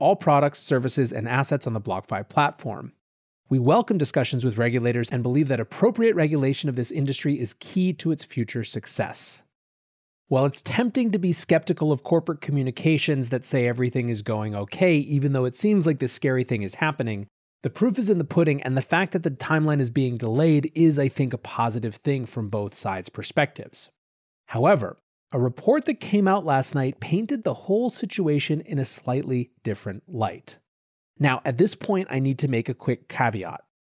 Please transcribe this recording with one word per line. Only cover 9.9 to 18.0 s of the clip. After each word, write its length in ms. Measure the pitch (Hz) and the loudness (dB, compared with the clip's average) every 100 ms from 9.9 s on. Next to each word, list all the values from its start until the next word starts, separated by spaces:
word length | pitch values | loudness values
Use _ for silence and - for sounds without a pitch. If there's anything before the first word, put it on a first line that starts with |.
| _ _ _ - | _ _ _ -2
While 180 | 131 139 | 2 2
it's 160 | - | -2
tempting 480 | - - 247 269 233 | -4 0 0 2 0
to 80 | 190 | 0
be 120 | 180 | 0
skeptical 600 | 165 - 320 - - 151 | 0 2 2 2 0 2
of 100 | 139 | 0
corporate 380 | - 170 165 151 | 2 0 0 -6
communications 880 | - 143 131 - 160 151 - 143 120 | -2 -2 -2 0 0 2 2 0 0
that 160 | 127 | -4
say 240 | - 139 120 | -2 0 0
everything 400 | 120 123 131 120 | 0 0 0 -2
is 140 | 110 | -4
going 340 | 104 107 107 104 | -2 -4 -2 -4
okay, 400 | 98 - 185 156 | -6 0 4 4
even 380 | 135 143 143 | 2 0 2
though 100 | 135 | 0
it 120 | 127 - | 0 0
seems 300 | 208 208 160 | 2 4 2
like 120 | 143 | 0
this 160 | 127 | -2
scary 280 | - 139 127 | -2 0 0
thing 200 | 123 113 | 0 -2
is 140 | 98 - | -4 -2
happening, 500 | 156 147 117 101 107 _ _ _ | -2 -2 -4 -4 -8 _ _ _
the 60 | 139 | -6
proof 300 | - 240 | 0 0
is 100 | 226 | 2